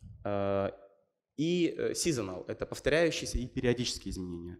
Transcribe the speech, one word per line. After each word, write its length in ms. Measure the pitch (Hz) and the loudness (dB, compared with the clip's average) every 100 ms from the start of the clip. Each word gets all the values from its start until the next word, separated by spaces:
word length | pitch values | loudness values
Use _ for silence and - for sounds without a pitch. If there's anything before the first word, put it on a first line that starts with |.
| - - | -20 -8
Э, 460 | 101 101 98 98 98 - - _ _ _ _ - | -2 0 2 2 2 -2 -14 _ _ _ _ -2
и, 380 | 160 180 165 - | 0 2 2 2
э, 140 | 113 | -2
seasonal — 520 | - 175 131 98 90 - | 0 0 0 -2 -6 -8
это 180 | 110 - | -6 -6
повторяющиеся 720 | - 135 151 165 - 127 117 | -4 2 4 4 0 -2 -2
и 80 | 123 | -2
периодические 640 | 131 123 120 117 - 98 | 2 2 2 0 -4 -4
изменения. 480 | 92 90 87 85 87 | -4 -4 -6 -8 -12